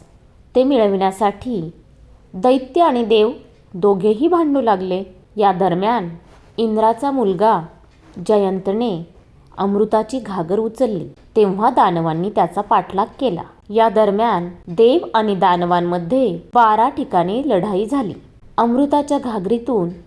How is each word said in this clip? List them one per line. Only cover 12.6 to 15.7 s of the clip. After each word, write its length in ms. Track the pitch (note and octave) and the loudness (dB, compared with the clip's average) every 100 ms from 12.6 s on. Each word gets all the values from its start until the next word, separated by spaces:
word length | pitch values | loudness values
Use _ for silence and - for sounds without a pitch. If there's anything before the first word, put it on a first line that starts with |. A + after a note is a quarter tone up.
पाठलाग 460 | G3+ G#3+ E3+ G3 A3+ - | 0 -2 0 -4 -4 -4
केला. 220 | B3+ E3+ - - - | -4 -4 -10 -18 -4
या 140 | G#3+ A3+ | 2 2
दरम्यान 600 | G#3+ G#3+ G3 A#3 F3+ F3 F3+ - | 4 2 2 0 0 -4 -10 -10
देव 380 | E3+ A#3 E4 - | 2 4 4 0
आणि 200 | A3+ G#3+ | -2 0
दानवांमध्ये 1040 | F#3+ F#3+ F3 F3 | 2 2 2 2